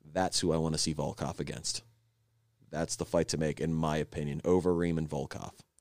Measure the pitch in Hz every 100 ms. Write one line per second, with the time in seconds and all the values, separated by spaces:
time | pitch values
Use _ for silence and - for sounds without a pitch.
0 | 76 80 92 - 90 80 80 80 82 76
1 | 71 - 69 - 73 57 - - - _
2 | _ _ _ _ _ _ - 78 82 -
3 | 85 85 78 76 78 71 80 80 80 78
4 | 71 - 73 71 - 90 87 85 87 82
5 | 78 71 67 - - - - _